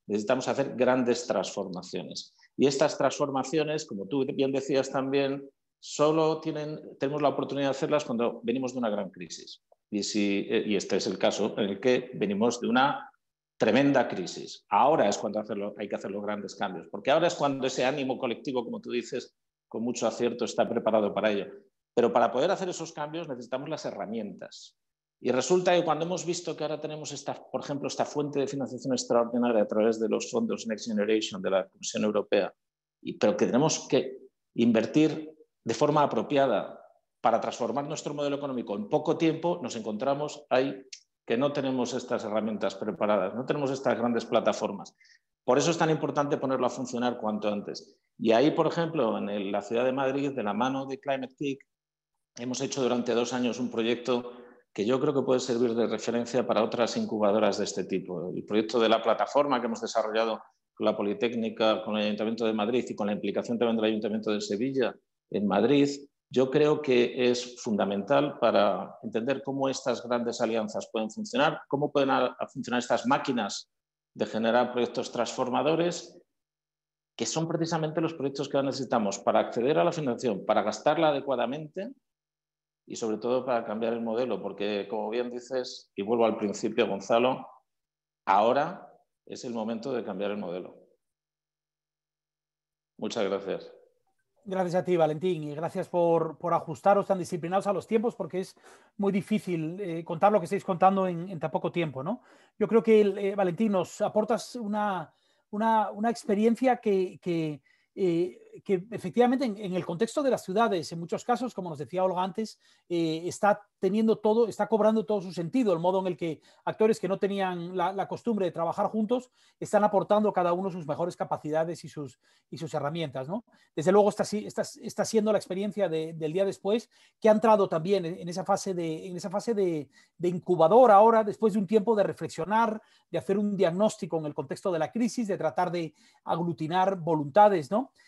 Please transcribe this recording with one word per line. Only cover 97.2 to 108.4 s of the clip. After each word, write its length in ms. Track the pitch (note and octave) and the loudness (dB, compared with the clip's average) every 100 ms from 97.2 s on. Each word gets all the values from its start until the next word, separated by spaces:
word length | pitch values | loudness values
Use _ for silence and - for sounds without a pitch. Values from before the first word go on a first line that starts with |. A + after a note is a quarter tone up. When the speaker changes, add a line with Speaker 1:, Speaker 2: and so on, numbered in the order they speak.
Speaker 2:
disciplinados 480 | E3+ F3+ E3 F#3 G3 | -2 -6 -2 -2 0
a 40 | |
los 140 | F#3 - | -2 0
tiempos, 300 | A3 A3+ - | 0 0 -4
porque 240 | E3+ F3+ | -6 -6
es 160 | F#3 - - - _ - | -8 -10 -20 -20 _ -4
muy 160 | G3 | 0
difícil, 680 | G3+ - G#3+ - E3+ D#3 F3+ | 0 0 -2 0 -4 -4 -6
eh, 240 | G3 E3 | -6 -6
contar 280 | E3 E3+ G3 | -6 2 4
lo 80 | G#3 | 4
que 60 | E3 | 2
estáis 180 | G3 | -4
contando 420 | - F3 F#3 G3 F#3 | -2 4 4 6 2
en, 220 | E3+ F3+ | -2 -6
en 100 | F3+ | -6
tan 140 | D#3 | -6
poco 180 | F3+ F3+ | -4 -4
tiempo, 320 | E3+ E3 C3 | -2 -4 -4
¿no? 200 | D3 A#3+ _ - _ - | -6 -8 _ -20 _ -4
Yo 80 | G#3 | 2
creo 160 | A3 | 4
que, 200 | A3+ A3 | 6 6
eh, 340 | G#3 G3 G3 G3 | 6 2 -2 0
Valentín, 340 | F#3+ E3 A3 | 0 2 2
nos 300 | F#3+ D#3 - | 2 0 -2
aportas 560 | G#3 G#3 G#3+ A3+ - B3 | -2 0 0 0 -4 -10
una, 560 | G#3 G#3+ G#3 F#3 D#3 _ _ _ _ | -6 -2 -2 -2 -6 _ _ _ _
una, 400 | G#3 A3+ A3 G3+ | -2 2 4 2
una 180 | G#3+ A3+ | 0 -2
experiencia 680 | A3+ - G3+ A3 A3+ B3+ B3 | 0 0 4 4 4 4 2
que, 420 | A3 F#3+ F#3 - | 2 2 2 -4
que, 400 | - E3+ D#3 D3 _ _ _ | -4 -2 -2 -4 _ _ _
eh, 640 | - F#3 E3 F3+ - | -2 0 2 0 -4